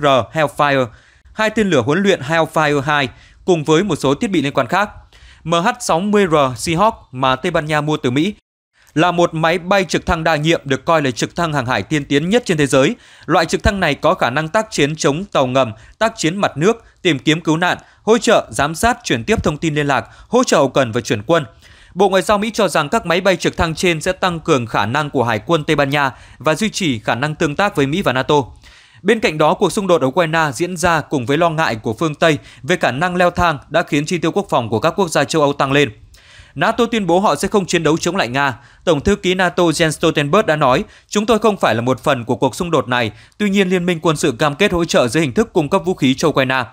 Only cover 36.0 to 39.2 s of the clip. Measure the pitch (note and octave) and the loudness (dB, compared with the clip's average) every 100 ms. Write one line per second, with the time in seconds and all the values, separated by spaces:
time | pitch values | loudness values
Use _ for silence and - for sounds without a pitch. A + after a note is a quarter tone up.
36 | - - - - - - F3+ A3+ A#3 A#3 | -20 -20 -20 -20 -16 -2 -2 0 0 0
37 | F#3 F3 G3 D3 - G#3+ F3+ E3+ D#3 D#3+ | 2 2 2 0 0 0 0 0 2 0
38 | F3 F#3 B2 B2+ C#3 A#2 - - - D3+ | 0 -2 -2 -2 -2 -4 -12 -6 -2 0
39 | B2+ G3+ | 0 0